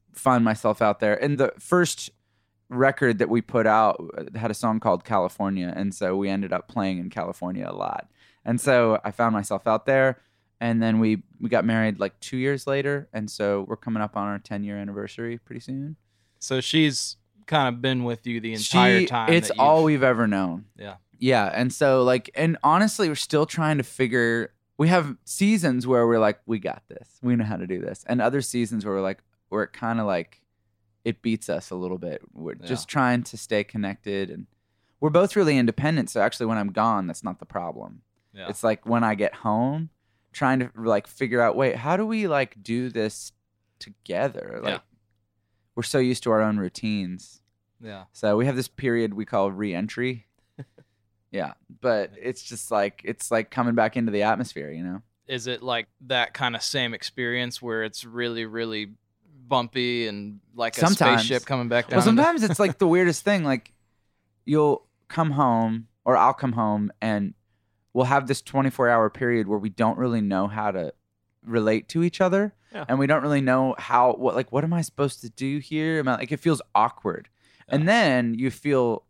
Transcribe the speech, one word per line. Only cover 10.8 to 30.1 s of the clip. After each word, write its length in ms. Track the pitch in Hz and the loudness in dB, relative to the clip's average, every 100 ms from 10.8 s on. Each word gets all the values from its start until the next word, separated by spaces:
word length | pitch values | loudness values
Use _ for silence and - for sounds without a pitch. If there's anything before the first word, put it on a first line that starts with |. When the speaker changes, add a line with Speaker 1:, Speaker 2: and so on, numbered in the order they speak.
Speaker 1:
then 160 | 113 110 | 2 4
we, 240 | 110 107 - _ | 2 0 -4 _
we 80 | 110 | 0
got 140 | 113 | 2
married, 360 | 104 113 110 98 | 2 2 0 0
like, 200 | 98 - | -4 -6
two 160 | - 131 | -8 -4
years 300 | 135 139 - | -2 -2 -2
later, 400 | 139 139 143 143 | -2 -2 -4 -6
and 160 | 110 104 | -8 -8
so 340 | - 101 101 95 | -4 -2 0 -2
we're 100 | 113 | -8
coming 260 | - 110 | -4 -4
up 140 | 104 107 | -2 -4
on 100 | 101 | -6
our 120 | 101 | -6
ten-year 380 | - 101 101 104 | -8 -8 -8 -8
anniversary 600 | 101 101 104 - 117 120 | -8 -8 -10 -10 -10 -10
pretty 240 | - 120 | -12 -16
soon. 340 | 123 135 147 156 _ _ _ _ | -10 -10 -10 -12 _ _ _ _
Speaker 2:
So 200 | - 131 | -4 -4
she's 560 | - 160 156 127 - - _ _ - | 0 2 2 0 -6 -12 _ _ -2
kind 280 | 156 131 | 0 0
of 80 | 120 | 0
been 220 | 131 127 | -2 -2
with 240 | 120 113 123 | -2 -6 -6
you 120 | 117 | -6
the 120 | 113 | -6
entire 460 | 110 107 - 123 120 | -6 2 6 6 6
Speaker 1:
She, 40 | 180 | 4
Speaker 2:
time 260 | 120 113 | 0 4
Speaker 1:
it's 140 | 165 - | 4 2
Speaker 2:
that 100 | - | 4
Speaker 1:
all 200 | 139 160 | 6 6
Speaker 2:
you've 60 | 156 | 6
Speaker 1:
we've 180 | 147 | 4
ever 240 | 131 117 113 | 4 4 2
known. 380 | 98 92 85 107 - | 2 -2 -4 -12 -18
Speaker 2:
Yeah. 180 | 101 92 _ _ | -18 -18 _ _
Speaker 1:
Yeah, 280 | 127 123 98 | 2 4 2
and 180 | 107 127 | 0 -2
so, 300 | - 143 131 | 2 2 4
like, 260 | 123 127 - - | 4 2 -2 -2
and 220 | 165 165 | 0 2
honestly, 440 | 139 170 214 - 180 | 2 4 2 0 -2
we're 60 | 147 | -2
still 300 | - 151 160 | 0 0 0
trying 320 | - 156 147 | 0 0 0
to 60 | |
figure, 720 | 120 - 127 123 117 117 - - _ - | -4 -2 0 2 2 2 -2 -10 _ 0
we 100 | 156 | 4
have 260 | 180 147 113 - | 4 2 -6 -12
seasons 600 | - 202 214 165 127 123 | 0 2 2 2 -2 2
where 180 | 123 117 | 2 4
we're 120 | 117 | 4
like, 200 | 107 104 - | 2 0 -6
"We 140 | 110 | -6
got 240 | 92 - _ | -4 -10 _
this. 320 | - - _ | -20 -20 _
We 140 | 123 120 | -2 0
know 80 | 107 | 0
how 120 | 101 | -6
to 100 | 90 | -6
do 120 | 90 | -6
this." 220 | 85 - - | -6 -10 -4
And 140 | 120 | 0
other 200 | 113 139 | 0 0
seasons 440 | 123 120 117 113 101 | -2 -4 -2 -4 -4
where 80 | 98 | -2
we're 60 | |
like, 200 | 95 95 _ _ _ | -2 -6 _ _ _
where 140 | 104 | -4
it 100 | 101 | -4
kinda, 300 | - 117 117 | -6 -4 -2
like, 360 | 107 | 0